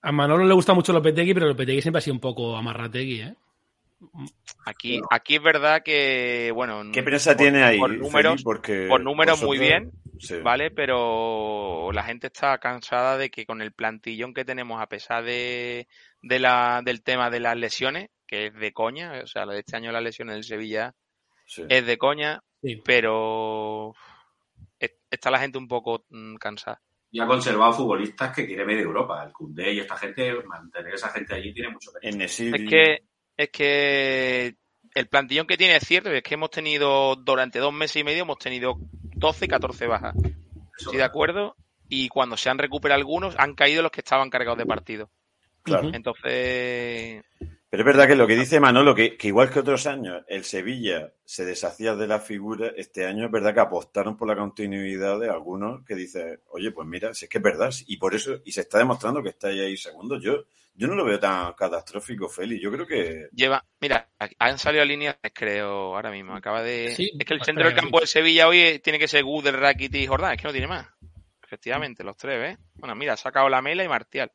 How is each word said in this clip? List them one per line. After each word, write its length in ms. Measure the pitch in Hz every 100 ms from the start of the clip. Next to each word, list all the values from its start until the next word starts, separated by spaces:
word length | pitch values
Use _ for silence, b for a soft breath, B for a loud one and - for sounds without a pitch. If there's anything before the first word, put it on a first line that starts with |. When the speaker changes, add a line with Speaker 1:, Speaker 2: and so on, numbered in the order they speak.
Speaker 1:
A 80 | -
Manolo 340 | 147 143 160 185
le 80 |
gusta 200 | 185 175
mucho 180 | 185 170
Lopetegui, 400 | 170 156 151 175
pero 140 | 180 156
Lopetegui 340 | 131 127 135
siempre 180 | 160 165
ha 40 |
sido 120 | 147
un 60 | 131
poco 360 | 131 117 117 113
amarrategui, 640 | 117 110 117 120 135 117
¿eh? 160 | 113 220 _ _ _ _ _ _ 165 170 139 _ - -
Speaker 2:
Aquí, 280 | - - 117
Speaker 3:
Bueno. 140 | 123 104
Speaker 2:
aquí 260 | 117 - 147
es 60 |
verdad 400 | 147 156 147 160
que, 680 | 156 147 139 131 123 120 117
bueno, 280 | 113 123 107 107
Speaker 4:
¿Qué 100 | 123
prensa 300 | 127 143 160
Speaker 2:
por, 40 | 139
Speaker 4:
tiene 240 | 143 139
ahí, 160 | 127 110
Speaker 2:
por 120 | 95
Speaker 4:
Feli? 100 | 113
Speaker 2:
números, 400 | 139 147 156 165
Speaker 4:
Porque 440 | 123 107 - 101 92
Speaker 2:
por 120 | 127
números 400 | 131 147 160 160
muy 160 | 147 139
Speaker 4:
vosotros 100 | 139 165
Speaker 2:
bien, 100 | 226 - - -
Speaker 4:
Sí. 180 | - 87
Speaker 2:
¿vale? 280 | 82 123 156
Pero 1200 | - 139 127 117 113 113 110 107 104 101 82 87
la 100 | 101
gente 220 | 107 120 135
está 280 | - 139 131
cansada 580 | 123 123 - 123 127 135
de 120 | 135
que 140 | - 107
con 140 | 110
el 100 | 107
plantillón 600 | - 110 110 117 110 123
que 100 | 127
tenemos, 360 | 127 127 123 113
a 60 | 110
pesar 380 | 101 - 117
de, 600 | 117 120 123 123 120 120 123 b b b
de 160 | 120 127
la, 420 | 127 123 123 120
del 180 | 123 120
tema 280 | 120 127 120
de 100 | 120
las 160 | 120 117
lesiones, 520 | 113 - 127 151 202 _ _
que 200 | 104 107
es 80 |
de 180 | 107 107
coña, 480 | - 113 135 170 135
o 40 | -
sea, 180 | 107 101
lo 60 |
de 80 | 101
este 160 | - 113
año 160 | 117
las 100 | 117
lesiones 320 | 117 113 117
del 100 | 107
Sevilla 500 | 110 107 110 107 117 _ _ _ _ _ _
Speaker 4:
Sí. 180 | - 80
Speaker 2:
es 160 | 131 120
de 120 | 117
coña, 440 | 135 151 147 151 _ _
Speaker 1:
Sí. 180 | 135 110
Speaker 2:
pero 1120 | - 123 113 110 110 110 110 110 107 107 107 110 b b b b _ _ - _
es-, 160 | 117 _ _
está 200 | 127 -
la 100 | 131
gente 180 | 135 135
un 100 | 127
poco, 360 | 123 117 113 _
mm, 260 | 117 110 110
cansada. 440 | 107 104 - 117 _ _ _
Speaker 3:
Y 80 | 113
ha 60 | 117
conservado 460 | 127 123 107 113
futbolistas 640 | 120 123 98 104 - 131
que 120 | 131 -
quiere 180 | 98
media 180 | 101 110
Europa, 420 | 87 104 131 - 73
el 60 |
Koundé 400 | - 76 76 95
y 80 | 104
esta 160 | 98 92
gente, 360 | 98 - 127 120
mantener 500 | 98 82 85 87 85
esa 140 | 98 104
gente 260 | 107 101
allí 180 | 95 98
tiene 180 | 104 120
mucho 200 | 110 -
mérito. 160 | - 110
Speaker 4:
En-Nesyri. 500 | 104 92 - 117 113
Speaker 2:
Es 60 | 107
que, 320 | 160 160 156 _ _ _ -
es 120 | 147
que 1040 | - 143 143 143 139 135 131 131 127 123 123 _ _ _
el 140 | - 127
plantillón 380 | 139 131 139 160
que 80 | 180
tiene 180 | 185 160
es 80 |
cierto, 280 | - 175 202
es 100 | 139
que 120 | -
hemos 160 | 151 160
tenido, 640 | - 156 147 143 135 135 131
durante 420 | 127 131 127 120
dos 140 | 139
meses 240 | 147 156 151
y 80 |
medio, 180 | 147 160
hemos 160 | 175 143
tenido 380 | 139 127 127 123 - - - -
doce, 320 | 151 156 -
catorce 400 | 131 127 - 120
bajas. 260 | 110 110
Speaker 3:
Eso 80 | 107
Speaker 2:
Estoy 100 | -
de 440 | - - - - -
Speaker 3:
es 80 | 127
verdad. 140 | 127 131
Speaker 2:
acuerdo. 500 | 151 156 175 202 - _ _ _
Y 200 | 135 127
cuando 260 | - 127 110
se 120 | 127
han 100 | 131
recuperado 400 | 143 147 147 139
algunos, 340 | 139 165 190 170
han 160 | 139 143
caído 260 | 143 156
los 80 | 165
que 120 | -
estaban 280 | - 135 135
cargados 280 | 127 120 117
de 80 | 117
partido. 440 | 110 - 110 107 _ _ _ _ _
Speaker 4:
Claro. 240 | - 156 151
Speaker 1:
Ujú. 80 | 120
Speaker 2:
Entonces 1300 | 113 113 127 123 127 127 123 123 120 117 113 110 - _ - - _
Speaker 4:
Pero 120 | 98
es 20 | 120
verdad 200 | 135 139
que 60 | 139
lo 100 | 113
que 80 | 113
dice 220 | 131 156
Manolo, 340 | 139 123 143
que, 220 | 110 110 -
que 100 | 107
igual 220 | 101 127
que 100 | 143
otros 260 | 131 127 143
años 380 | 139 104 87 -
el 180 | 98
Sevilla 680 | 92 95 92 127 110 85 78 _
se 200 | _ -
deshacía 500 | 90 90 101 - 110
de 120 | 104 107
la 120 | 107
figura, 540 | 107 104 101 110 113 -
este 300 | 90 - 92
año 200 | 101 113
es 40 |
verdad 220 | 110 101
que 60 | 107
apostaron 560 | 104 90 - - 101 107
por 100 | 110
la 80 | 101
continuidad 840 | 104 95 104 98 98 95 98 101
de 80 | 117
algunos 540 | 82 78 95 104 135
que 100 | 131
dice, 460 | 98 87 92 82 80 _
oye, 220 | 85 104
pues 160 | 90 78
mira, 240 | 85 107
si 120 | 117 85
es 20 |
que 80 | 113
es 60 |
verdad, 260 | 101 - 127 131 -
y 100 | 101
por 160 | 95
eso, 260 | 107 135 131
y 80 | 101
se 100 | -
está 160 | - 104
demostrando 440 | 127 120 107 143
que 60 | 104
está 200 | - 101
ahí 280 | 98 98 95
segundo. 420 | - 80 104 135
Yo, 260 | 90 143 - _ _
yo 120 | _ 123
no 60 |
lo 100 | 196
veo 160 | 143 101
tan 320 | 98 95 87
catastrófico, 760 | - 95 85 - 101 - 110 -
Feli, 300 | - 98 110
yo 140 | 95
creo 140 | 127 170
que 420 | 143 85 80 76
Speaker 2:
Lleva, 300 | 117 131 135 - _
mira, 280 | 143 120 113 _ 104 -
han 200 | 117 135
salido 260 | 151 151
líneas, 320 | 147 143 147 143 -
creo, 600 | - 107 101 104 101 95
ahora 160 | 95 110
mismo, 240 | 101 95
acaba 280 | 95 104 110
de 300 | 117 120 117
Speaker 1:
Sí, 180 | 120 190 156
Speaker 2:
es 80 | -
que 80 |
el 40 | 156
Speaker 1:
pues 60 | 123
Speaker 2:
centro 160 | 156
del 80 | 165
Speaker 1:
espera, 100 | 120
Speaker 2:
campo 160 | - 165
Speaker 1:
sí. 40 |
Speaker 2:
del 60 | 160
Sevilla 400 | 156 160 165 165
hoy 300 | 175 170 151
tiene 160 | - 151
que 80 | 151
ser 140 | 147
Gudel, 320 | 135 151 143 135
Rakitic 420 | 139 131 135 139
y 40 | 135
Jordán, 260 | 135 180
es 60 | 127
que 80 | 151
no 40 |
tiene 140 | 135 135
más. 220 | 180 - _ - - _ _
Efectivamente, 580 | _ - - 135 147 117
los 120 | 98 98
tres, 240 | 139 131
¿ves? 180 | 135 - _ -
Bueno, 180 | 131 110
mira, 160 | 143
ha 40 | 113
sacado 320 | 131 135 135
Lamela 360 | 131 135 170
y 40 | 185
Martial. 440 | 123 - - 123